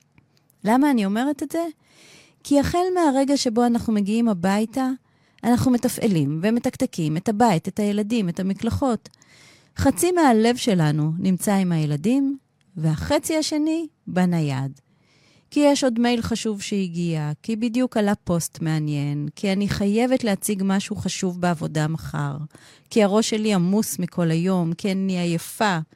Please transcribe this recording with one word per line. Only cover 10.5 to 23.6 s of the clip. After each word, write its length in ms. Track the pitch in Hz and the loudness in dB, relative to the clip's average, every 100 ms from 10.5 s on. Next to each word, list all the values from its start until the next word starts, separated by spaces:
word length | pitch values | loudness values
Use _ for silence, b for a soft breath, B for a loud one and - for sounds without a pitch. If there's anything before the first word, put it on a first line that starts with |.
| 247 | 2
שלנו 560 | - 185 151 151 151 160 | 0 2 2 2 0 0
נמצא 340 | 190 180 - | 0 0 0
עם 180 | 196 185 | 0 2
הילדים, 680 | 170 151 147 180 269 277 277 _ _ _ - | 0 0 -2 0 0 0 -4 _ _ _ -4
והחצי 600 | 156 151 - 294 - 320 | -2 -2 0 -2 0 -2
השני 500 | 302 302 311 320 320 - - | -2 -2 0 -2 -6 -12 -6
בנייד. 720 | 175 180 170 151 131 135 139 b b b b b b b | 0 0 2 0 -2 -6 -10 b b b b b b b
כי 80 | - | 2
יש 240 | 294 285 | 4 4
עוד 160 | 269 226 | 2 2
מייל 220 | 240 240 | 2 0
חשוב 400 | 233 220 220 202 | -2 -4 -4 -6
שהגיע, 720 | - 208 185 170 170 160 151 151 | -4 -4 -2 -2 -2 -2 -4 -6
כי 120 | - 220 | -6 -4
בדיוק 420 | 240 226 254 226 | -2 0 0 0
עלה 180 | 202 208 | 0 -2
פוסט 460 | - 170 - - | -2 -2 -2 -6
מעניין, 680 | 160 156 151 147 143 147 147 - | -2 -2 -2 -2 -2 -4 -6 -6
כי 180 | 202 | -2
אני 160 | 190 202 | 0 0
חייבת 540 | - 202 208 247 262 | 0 0 2 2 0
להציג 380 | 233 196 - 208 196 | 0 -2 -2 -2 0
משהו 300 | 190 - 190 | 0 -2 -6
חשוב 460 | 185 - 185 175 | -6 -4 -4 -2
בעבודה 460 | 175 160 160 156 156 | -2 -2 -2 -2 -2
מחר, 500 | 160 143 151 143 143 151 B B B B | -4 -6 -6 -6 -6 -10 B B B B
כי 140 | 233 | 2
הראש 260 | 202 208 226 | 4 4 2
שלי 240 | 220 214 | 0 0
עמוס 460 | 196 | 2